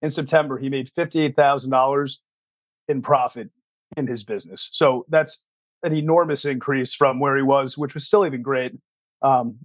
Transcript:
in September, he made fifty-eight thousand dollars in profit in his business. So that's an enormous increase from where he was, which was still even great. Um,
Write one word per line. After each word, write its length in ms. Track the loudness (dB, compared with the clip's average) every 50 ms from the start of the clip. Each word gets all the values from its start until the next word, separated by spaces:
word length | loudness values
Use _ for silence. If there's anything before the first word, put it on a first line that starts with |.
in 80 | -6 -6
September, 480 | -4 -4 -4 2 2 2 2 2 -4 -6
he 120 | -6 -4
made 200 | -4 -4 -6 -6
fifty-eight 460 | -4 -4 -4 -2 0 0 0 0 4
thousand 360 | 4 4 4 4 2 0 0
dollars 500 | 0 2 2 2 2 0 -2 -4 -6 -12 _ _ _ _ _ _ _ _ _ _ _ _ _ -4
in 140 | -4 -4
profit 480 | 0 2 2 2 2 0 -4 -8 -16 -16 _ _ _ _ _ _ _ -14 -8 -6
in 100 | -4 -4
his 160 | -4 -6 -6
business. 460 | -8 -8 -8 -8 -8 -8 -6 -6 -6
So 340 | -2 2 2 2 2 0 -4 0
that's 340 | 0 0 0 0 -6 -14 _ _ _ _ _ _ _ _ -6
an 120 | -4 -2
enormous 480 | -2 0 2 2 2 4 2 0 -2 -2
increase 500 | -2 -4 -4 -2 -2 -2 0 0 -2 0
from 240 | 2 2 2 2 2
where 180 | 0 0 2 2
he 60 | 2
was, 340 | 4 4 2 2 0 -4 -6
which 160 | -6 -8 -6
was 120 | -6 -4
still 200 | 2 4 4 4
even 160 | 2 -2 -6
great. 320 | -4 -4 -2 -2 -2 -4 -8 -14 _ _ _ _ _ _ _ -2
Um, 360 | 0 2 2 2 0 -2 -8 -10